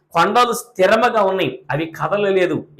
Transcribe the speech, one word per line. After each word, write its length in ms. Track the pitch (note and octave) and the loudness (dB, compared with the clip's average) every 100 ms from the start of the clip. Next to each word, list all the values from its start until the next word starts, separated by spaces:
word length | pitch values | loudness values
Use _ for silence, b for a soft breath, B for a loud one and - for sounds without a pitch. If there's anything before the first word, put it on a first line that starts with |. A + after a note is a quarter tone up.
| _ | _
కొండలు 420 | E3+ F3+ A3+ A#3+ | -2 2 2 2
స్థిరముగా 720 | A3+ - - F#3 A3+ B3 A3 | -2 -6 -2 2 2 2 2
ఉన్నాయి, 400 | G3 F#3+ D3+ - - | 0 0 -4 -6 -6
అవి 160 | C#3 D#3+ | -4 -4
కదలలేదు. 800 | - D#3 G3+ G3+ F#3+ F3 D#3 - | -6 -4 -2 0 2 0 -2 -8